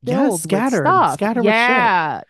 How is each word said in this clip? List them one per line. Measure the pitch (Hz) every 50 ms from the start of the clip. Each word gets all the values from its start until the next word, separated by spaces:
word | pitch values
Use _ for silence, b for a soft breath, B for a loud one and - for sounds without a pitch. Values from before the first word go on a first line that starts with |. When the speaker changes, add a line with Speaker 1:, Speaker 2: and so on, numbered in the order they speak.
Speaker 1:
Yeah, | - - 165 208 285
Speaker 2:
filled | 254
with | 196 165
Speaker 1:
scattered, | - 156 190 196 247 269 247 180
Speaker 2:
stuff. | 139 311 381 370 247 156 131
Speaker 1:
scattered | - 202 214 226 240 226
with | 208 214
shit. | 226 240
Speaker 2:
Yeah, | 247 254 254 247 220 190 175 160 151 123 85 -